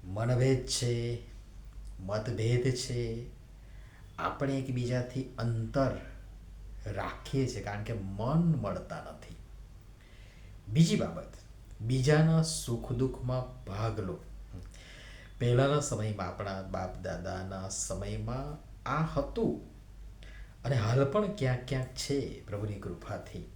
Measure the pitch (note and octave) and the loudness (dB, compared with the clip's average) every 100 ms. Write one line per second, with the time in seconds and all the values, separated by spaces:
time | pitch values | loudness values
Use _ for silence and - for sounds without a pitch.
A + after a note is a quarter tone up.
0 | F2+ G2 A#2 B2 C3 B2+ - - B2 A#2+ | -6 -2 2 6 6 6 2 0 2 0
1 | A#2+ A#2 - - - - - - - - | 0 -4 -6 -14 -14 -14 -14 -12 -12 -10
2 | F#2+ G#2 A2 G#2 A2+ B2 C3+ B2 - A#2+ | -4 -2 0 0 4 6 4 2 0 -2
3 | A#2 A2+ B2 - - - - - - - | -2 -2 -6 -12 -18 -18 -16 -16 -16 -18
4 | - - - - C#3 C3+ C3 B2 A#2+ B2+ | -16 -4 -4 0 0 0 0 0 2 2
5 | A#2+ - - - A#2 A2+ A2 C#3+ C3 - | 0 -2 -4 -2 0 2 2 4 4 2
6 | - - - - - - - - G#2+ G2 | -6 -12 -14 -14 -14 -14 -12 -10 -6 -4
7 | F2 - - C3+ C3 - G2+ G#2 G#2 G#2+ | -4 -6 -2 2 2 0 -4 -4 -4 -4
8 | F#2+ G2 A#2 D#3 E3+ C#3 G#2 F2+ - - | -4 -2 2 4 6 4 2 -2 -4 -8
9 | - - - - - - - - - - | -8 -12 -14 -14 -14 -16 -16 -18 -18 -20
10 | - - - - - - - A#2 E3+ G#3 | -20 -18 -18 -18 -18 -16 -2 6 8 6
11 | E2 - - - - - - - A2 C3 | 2 -4 -10 -14 -18 -18 -16 -8 0 4
12 | C3 D3+ D#3+ E3 D#3+ - - A#2 - A#2+ | 8 8 10 8 6 0 -2 -2 0 2
13 | C3 - B2 B2+ B2 - - G2 A2 G#2 | 2 0 -2 0 -2 -8 -6 -2 0 0
14 | F#2+ E2 - - - F2+ - - - - | -2 -4 -8 -14 -12 -12 -12 -14 -16 -16
15 | - - - - A#2+ A#2+ C#3 D3 B2 G#2+ | -16 -16 -16 -2 4 6 8 6 2 0
16 | G#2+ G2 F2+ - G2+ F#2+ F#2+ F#2+ F#2 - | 0 -2 -4 -2 -4 -2 -2 -2 -4 -4
17 | F#2+ F2+ F#2 F#2 F#2+ F#2+ F#2+ - - F#2 | -4 -4 -4 -4 -4 -6 -4 -4 -4 -2
18 | G2+ A2 A2 B2 C#3+ D3+ - - - C#3 | -2 -2 -2 -2 -4 -8 -12 -10 -2 0
19 | D#3+ - - - G#3+ - - - - - | 2 2 0 2 2 0 -8 -16 -18 -16
20 | - - - - - - B2 C3 G#2+ B2+ | -16 -14 -16 -14 -16 -8 0 2 4 6
21 | C#3 G#3+ G3+ - C3 B2 - C3 B2+ - | 6 4 2 2 2 2 0 -2 -2 -4
22 | - C#3 G#2 - - G#2 G#2 G2 G2 E2+ | 0 0 0 -6 -6 -4 -2 -2 -4 -6
23 | - G2 - F#2 E2 | -6 -6 -6 -10 -10